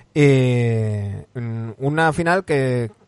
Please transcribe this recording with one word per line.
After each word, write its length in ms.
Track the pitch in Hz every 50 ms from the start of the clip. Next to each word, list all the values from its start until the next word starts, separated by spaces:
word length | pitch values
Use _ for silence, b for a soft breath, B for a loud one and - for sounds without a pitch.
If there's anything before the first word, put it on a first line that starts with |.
| B _ -
Eh, 1120 | 156 147 143 135 131 127 127 123 120 120 117 113 113 110 107 104 104 101 101 98 98 - _ -
mm, 360 | 127 120 117 113 113 113 113 104 -
una 340 | 135 143 151 160 160 156
final 320 | 143 170 170 170 180 190 185
que, 480 | - 151 139 131 127 123 123 120 110 - _ _